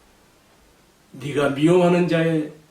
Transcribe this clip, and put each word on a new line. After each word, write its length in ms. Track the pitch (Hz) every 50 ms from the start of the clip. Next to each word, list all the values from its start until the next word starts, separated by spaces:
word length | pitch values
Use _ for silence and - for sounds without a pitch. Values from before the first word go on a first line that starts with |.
| _ _ _ _ _ _ _ _ _ _ _ _ _ _ _ _ _ _ _ _ _ _
네가 380 | - 135 127 147 127 147 143 135
미워하는 560 | 135 135 151 170 180 180 175 175 180 175 180 160
자의 440 | 170 165 165 165 165 156 151 - - - _ _